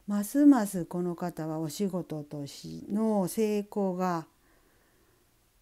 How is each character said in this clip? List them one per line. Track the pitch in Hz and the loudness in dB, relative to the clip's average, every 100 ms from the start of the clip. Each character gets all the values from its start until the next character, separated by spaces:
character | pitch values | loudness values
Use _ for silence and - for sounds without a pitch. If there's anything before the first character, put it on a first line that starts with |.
| - | -4
ま | 202 | -2
す | 202 277 | 0 6
ま | 294 262 208 | 8 8 4
す | 190 | -2
こ | 165 175 | -4 -4
の | 180 | -4
方 | 170 175 165 160 | -2 -6 -4 -6
は | 156 | -4
お | 160 | -4
仕 | - 202 | -2 -2
事 | 180 165 156 | -2 -6 -8
と | 147 151 143 | -8 -10 -10
し、 | - 165 160 - | -12 -12 -12 -4
の | 208 220 214 175 | 0 2 2 0
成 | - 214 208 | 0 0 0
功 | 202 - 196 180 | -2 -2 -2 0
が | 185 170 160 _ _ _ _ _ _ _ _ _ _ _ _ _ | 0 -2 -6 _ _ _ _ _ _ _ _ _ _ _ _ _